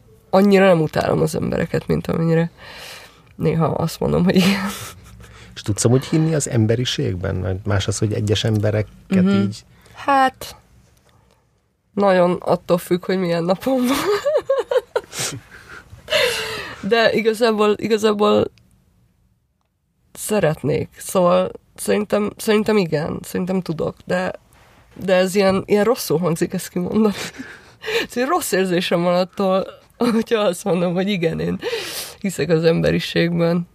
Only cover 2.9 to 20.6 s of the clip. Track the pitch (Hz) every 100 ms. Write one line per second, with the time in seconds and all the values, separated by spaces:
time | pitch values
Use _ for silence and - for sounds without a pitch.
2.9 | - - - _ - 160 160 156 - 165
3.9 | - - 156 175 185 180 196 196 - -
4.9 | - - - - - - - - 101 113
5.9 | 131 - 160 160 160 - 120 110 113 127
6.9 | - 123 92 92 95 92 95 101 101 104
7.9 | 101 107 107 107 104 113 107 104 107 104
8.9 | - - 190 185 196 202 - - _ -
9.9 | - - 269 262 - - - _ _ _
10.9 | _ _ _ _ _ _ _ _ _ _
11.9 | 196 202 185 175 180 - 170 - 170 -
12.9 | 180 - 190 180 170 170 185 254 262 247
13.9 | 285 330 415 571 587 - 539 - 480 -
14.9 | 427 - - - 135 - - - - -
15.9 | - - 605 480 - - 427 - - 196
16.9 | 233 220 - 220 220 233 214 214 208 208
17.9 | 220 214 208 208 208 - - _ _ _
18.9 | _ _ _ _ _ _ _ _ _ _
19.9 | _ _ - - 208 160 156